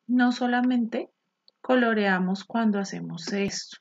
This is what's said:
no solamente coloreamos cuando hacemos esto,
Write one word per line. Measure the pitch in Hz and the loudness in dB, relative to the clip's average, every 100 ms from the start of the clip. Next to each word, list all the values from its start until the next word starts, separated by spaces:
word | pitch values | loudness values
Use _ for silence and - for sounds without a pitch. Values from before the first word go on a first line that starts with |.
| - | -2
no | 247 247 | 2 2
solamente | 247 247 247 247 247 226 - - _ _ _ _ _ | 2 0 2 2 2 0 -4 -8 _ _ _ _ _
coloreamos | - 254 233 214 202 185 185 196 | 0 2 4 2 2 2 0 -2
cuando | - 233 220 202 | -4 0 2 0
hacemos | 196 175 170 165 - | -2 -6 -8 -10 -6
esto, | 202 101 - - - | -4 -2 -4 -10 -16